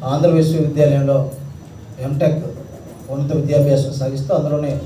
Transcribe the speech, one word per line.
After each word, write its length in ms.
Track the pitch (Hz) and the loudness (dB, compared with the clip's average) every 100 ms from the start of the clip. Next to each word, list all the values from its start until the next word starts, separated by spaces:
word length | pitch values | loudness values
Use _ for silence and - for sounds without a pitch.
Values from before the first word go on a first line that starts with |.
ఆంధ్ర 260 | - 156 175 | -2 2 4
విశ్వవిద్యాలయంలో 880 | 160 156 156 147 151 143 139 139 139 - - - - - - - - | 4 2 2 0 4 4 4 2 0 0 -8 -16 -16 -18 -20 -18 -10
ఎంటెక్ 400 | 131 147 156 - - - - - - - - | -6 0 0 0 -6 -12 -16 -18 -20 -20 -10
ఉన్నత 220 | 139 143 156 | -6 -2 -2
విద్యాభ్యాసం 560 | 139 143 143 131 - | 2 2 4 2 0
సాగిస్తూ 380 | - 135 139 - | -4 -4 -4 -2
అందులోనే 360 | 170 147 147 147 139 | -2 0 -2 -2 -6